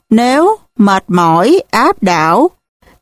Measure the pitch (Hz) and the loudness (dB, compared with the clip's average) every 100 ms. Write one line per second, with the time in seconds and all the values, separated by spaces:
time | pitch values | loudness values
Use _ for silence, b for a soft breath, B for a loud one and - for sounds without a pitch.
0 | - 220 240 269 349 427 _ - 202 190 | -2 0 0 0 0 -2 _ -2 0 0
1 | - 180 165 165 202 349 - 208 277 403 | -2 -2 0 2 2 0 -2 -4 -2 -2
2 | 190 170 156 185 339 - _ _ b b | -2 -2 -2 0 -2 -4 _ _ b b